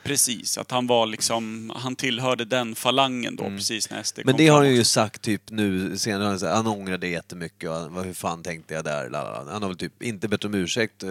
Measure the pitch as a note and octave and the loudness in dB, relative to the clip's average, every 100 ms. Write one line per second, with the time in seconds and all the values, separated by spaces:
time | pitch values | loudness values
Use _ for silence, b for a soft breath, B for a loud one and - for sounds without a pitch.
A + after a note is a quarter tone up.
0 | - C#3 - A2+ - A2 G2+ B2+ B2 A#2+ | -4 0 0 -2 -4 -6 -2 -2 2 2
1 | A2 G#2+ - A#2 A2 A2+ A2 - C3 B2+ | 2 0 0 0 -2 -8 -10 -8 -8 -4
2 | C3+ A#2 C3 A#2+ A2+ B2+ A2+ A2+ B2 B2+ | -2 0 0 0 0 0 -2 -2 2 4
3 | C3+ B2 G#2+ E2+ - G2 G2+ A2 - G#2+ | 2 0 -4 -4 -6 -4 -4 -2 -4 -4
4 | A2 - A#2 C3+ D#3 D3 C#3 B2 G#2+ B2+ | -6 0 2 8 8 10 8 6 6 4
5 | G#2+ - - G2 - A2 G2+ F#2 F#2+ F#2+ | 2 0 -2 -2 -2 0 2 2 -2 -2
6 | A#2 G2 G#2 F#2+ F2+ G#2 A2+ G#2 F#2+ F#2 | -2 0 0 0 0 2 2 -2 -4 -4
7 | F2+ E2+ - F2+ E2 - E2+ D#2+ D#2 F2 | -2 -4 -6 -12 -12 -8 -6 -6 -6 -6
8 | F#2 F2 F#2 E2 E2+ E2 - D#2 D#2+ D2 | -8 -4 -6 -4 -6 -8 -6 -6 -2 -4
9 | B1+ C#2+ A1+ A1 C#2+ G2+ G2+ F2 F2 - | -4 -6 -6 -8 -8 -6 -4 -4 -8 -6
10 | A#2+ G2+ G#2+ G#2 G#2 G2+ F2 A#2+ A2 - | -8 -4 -2 -2 0 0 0 0 -2 -4
11 | F#2+ | -8